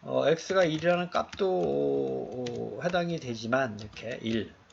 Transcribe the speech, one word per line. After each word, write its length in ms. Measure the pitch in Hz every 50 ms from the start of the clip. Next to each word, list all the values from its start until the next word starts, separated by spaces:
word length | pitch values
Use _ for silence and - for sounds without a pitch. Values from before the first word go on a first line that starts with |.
어, 260 | - 139 131 131 131 135
X가 380 | 156 165 - - 190 190 185
일이라는 440 | 165 156 156 156 170 175 175 180 175
값도, 380 | - - - - - - 208 190
어, 1300 | 185 180 170 151 139 71 71 69 69 139 139 135 131 131 127 - 101 127 127 120 120 120 117 113 107 104
어, 40 | -
해당이 360 | 175 175 180 175 170 170 160
되지만 580 | 131 123 120 110 113 113 120 131 135 123 107 104
이렇게 400 | 110 104 - - - 110 127 -
일, 320 | - 113 113 113 101 - - - - _